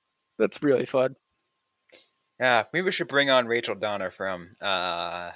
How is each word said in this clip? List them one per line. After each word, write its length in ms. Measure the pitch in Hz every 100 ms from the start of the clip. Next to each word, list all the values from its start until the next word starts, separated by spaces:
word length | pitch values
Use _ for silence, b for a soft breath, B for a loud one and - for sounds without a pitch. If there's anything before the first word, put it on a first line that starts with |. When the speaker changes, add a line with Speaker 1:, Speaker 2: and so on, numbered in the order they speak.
| _ _ _ -
Speaker 1:
That's 240 | 104 -
really 240 | 147 127 123
fun." 300 | 131 131 131 _ _ _ _ _ _ _ b b _ _ -
Speaker 2:
Yeah, 240 | 127 117 -
maybe 120 | 165 185
we 60 |
should 160 | - -
bring 220 | 139 139
on 160 | 131 117
Rachel 280 | 120 113 98
Donner 360 | 107 101 92
from, 400 | - 95 90 87 -
uh, 680 | 101 92 90 87 87 87 87